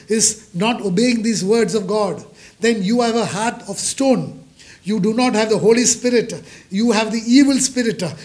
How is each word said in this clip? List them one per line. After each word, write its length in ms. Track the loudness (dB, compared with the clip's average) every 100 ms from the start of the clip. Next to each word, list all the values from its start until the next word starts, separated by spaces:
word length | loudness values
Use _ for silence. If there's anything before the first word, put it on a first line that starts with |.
| -4
is 460 | 0 0 -2 -8
not 280 | -4 -2 -2
obeying 420 | -2 0 2 2
these 200 | 0 -2
words 320 | 0 2 2 -2
of 120 | -2
God, 380 | -2 -2 -4 -10 -20 -20 -4
then 240 | -2 0
you 180 | 0 0
have 140 | 0 0
a 100 | -2
heart 360 | -2 -4 -6 -10
of 100 | -8
stone. 680 | -6 0 2 2 -2 -12 -20 -20 -20 -14
You 160 | -6 -2
do 140 | 0
not 200 | 0 0
have 160 | 2 0
the 80 | 2
Holy 280 | 2 4 2
Spirit. 480 | 0 0 0 0 -6 -14 -20 -8
You 220 | -2 2
have 200 | 2 0
the 100 | -2 4
evil 320 | 4 6 2
spirit. 460 | 0 -2 -2 -2 -6 -8